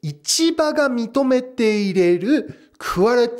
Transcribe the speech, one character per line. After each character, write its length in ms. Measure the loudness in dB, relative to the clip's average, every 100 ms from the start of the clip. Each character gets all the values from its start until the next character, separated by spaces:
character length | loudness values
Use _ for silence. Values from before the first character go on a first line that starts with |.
市 480 | -14 -10 -6 -2 0
場 220 | 0 -2
が 160 | 0 -2
認 340 | -2 -2 0
め 180 | 2 0
て 400 | -2 -2 0 0
い 120 | 0
れ 240 | 2 2 2
る 520 | 2 0 -2 -14 _ _
ク 260 | -6 0
オ 120 | 2 2
リ 140 |
テ 60 | 0